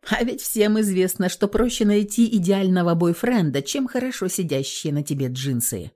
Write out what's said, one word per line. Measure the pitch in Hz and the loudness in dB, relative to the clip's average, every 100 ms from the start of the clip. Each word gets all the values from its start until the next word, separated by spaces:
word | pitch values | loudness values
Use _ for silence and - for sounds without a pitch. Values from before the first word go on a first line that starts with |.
| - | -4
А | 214 | -2
ведь | 240 269 | -2 -4
всем | - 226 214 214 | -6 0 2 4
известно, | 214 185 185 - 180 | 2 2 0 0 -2
что | - 202 | 0 -2
проще | 214 240 - 208 | 2 0 2 2
найти | 208 208 - 233 226 | 4 2 2 2 2
идеального | 175 196 190 185 175 165 | 2 2 4 2 4 2
бойфренда, | 170 170 240 247 160 139 | 2 0 0 2 2 0
чем | 139 285 254 | -2 -4 -2
хорошо | 254 254 247 185 | -2 -4 -4 -4
сидящие | - 175 139 139 - 156 | -2 -2 -2 -4 -6 -2
на | 147 | -2
тебе | 143 139 135 | -2 -2 -2
джинсы. | 127 135 123 117 104 85 | -4 -2 -2 -2 -4 -10